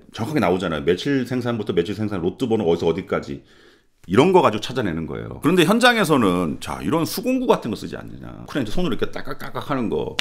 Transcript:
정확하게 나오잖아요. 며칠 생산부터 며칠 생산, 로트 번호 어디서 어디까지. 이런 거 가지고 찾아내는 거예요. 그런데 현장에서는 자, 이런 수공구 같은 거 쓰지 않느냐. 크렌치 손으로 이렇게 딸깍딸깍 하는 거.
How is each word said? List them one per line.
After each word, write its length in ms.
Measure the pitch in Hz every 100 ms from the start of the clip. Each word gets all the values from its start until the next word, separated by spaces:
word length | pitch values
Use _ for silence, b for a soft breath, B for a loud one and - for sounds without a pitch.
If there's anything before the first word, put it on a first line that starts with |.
| -
정확하게 260 | - 117 151
나오잖아요. 460 | 90 92 92 78 73
며칠 400 | 92 143 139 120
생산부터 480 | 127 120 117 104
며칠 200 | 90 85
생산, 280 | 98 104 95
로트 260 | 87 - 127
번호 220 | 110 85
어디서 180 | 85 82
어디까지. 560 | 82 90 85 69 69 b b b b b _ -
이런 240 | 101 170
거 80 | 185
가지고 200 | 131 104
찾아내는 440 | - 127 101 80 78
거예요. 340 | 60 113 -
그런데 200 | 143 180
현장에서는 920 | 160 226 247 233 160 143 101 90 85 -
자, 200 | - 67
이런 240 | 76 160 156
수공구 400 | - 254 262 254
같은 240 | 196 123
거 80 | 98
쓰지 180 | 87 60
않느냐. 480 | 55 62 60 53 58
크렌치 220 | 151 123
손으로 240 | 180 180 -
이렇게 160 | 113
딸깍딸깍 580 | - - 143 - 127 110
하는 200 | 135 104
거. 260 | 76 - -